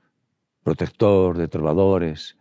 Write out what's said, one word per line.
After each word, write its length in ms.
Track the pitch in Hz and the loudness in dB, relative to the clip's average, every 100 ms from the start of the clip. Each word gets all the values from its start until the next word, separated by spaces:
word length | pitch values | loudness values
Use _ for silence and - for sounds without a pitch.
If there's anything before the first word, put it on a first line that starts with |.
| _ _ _ _ _ _ | _ _ _ _ _ _
protector 720 | 80 80 90 - 104 98 92 85 | -4 -4 -4 0 2 4 2 0
de 120 | 82 | -4
trovadores 880 | 80 76 82 98 95 85 76 - - | -4 -2 2 2 0 -2 -8 -14 -20